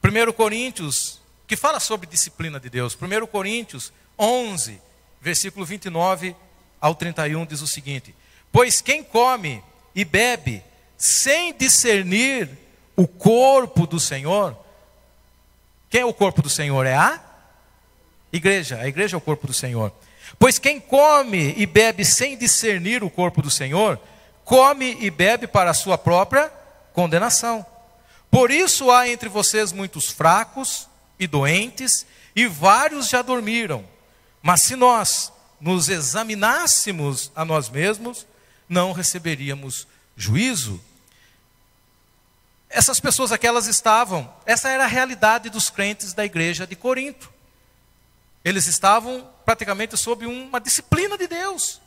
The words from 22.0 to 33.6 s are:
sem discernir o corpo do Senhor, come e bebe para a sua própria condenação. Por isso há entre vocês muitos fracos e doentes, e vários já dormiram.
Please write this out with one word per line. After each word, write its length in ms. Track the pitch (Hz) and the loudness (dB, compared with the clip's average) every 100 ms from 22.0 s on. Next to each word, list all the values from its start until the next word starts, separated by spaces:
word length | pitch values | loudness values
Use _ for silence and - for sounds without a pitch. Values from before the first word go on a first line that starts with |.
sem 340 | 202 - 254 262 | 0 0 0 -4
discernir 680 | 240 - 226 196 170 247 | 0 0 0 -2 -2 -2
o 60 | 202 | -4
corpo 320 | - 180 165 | -2 0 0
do 80 | 147 | -2
Senhor, 480 | - 135 156 214 139 - - - _ | -2 -2 0 0 0 -8 -20 -20 _
come 540 | - 262 269 285 254 233 | 4 6 6 4 -4 -4
e 100 | 214 | -6
bebe 380 | 151 180 233 233 | 0 2 2 0
para 220 | 202 180 | 2 2
a 40 | |
sua 240 | 156 - 175 | 0 0 0
própria 540 | - 175 196 269 302 - - _ _ | 2 2 4 2 0 -4 -20 _ _
condenação. 720 | - 175 165 226 220 233 226 190 - _ _ _ _ _ | -2 0 0 0 0 -2 -6 -8 -20 _ _ _ _ _
Por 200 | 247 247 | 4 6
isso 400 | 285 370 - 262 | 4 2 2 6
há 200 | 247 247 | 4 4
entre 180 | 240 214 | -4 -6
vocês 460 | 202 202 214 208 | -2 0 0 -2
muitos 360 | 180 196 - - | -4 -10 -6 -8
fracos 800 | - 156 185 226 - 269 - - _ _ _ | 0 4 4 2 -8 -8 -8 -12 _ _ _
e 80 | 185 | -2
doentes, 760 | 147 139 175 226 - 262 - - - - | 0 2 2 -2 -8 -2 -2 -4 -20 -8
e 140 | - 240 | 0 0
vários 600 | 156 175 214 302 302 240 | 2 4 6 4 -2 -2
já 120 | 254 | -2
dormiram. 640 | 247 254 214 233 | -2 -4 -2 -4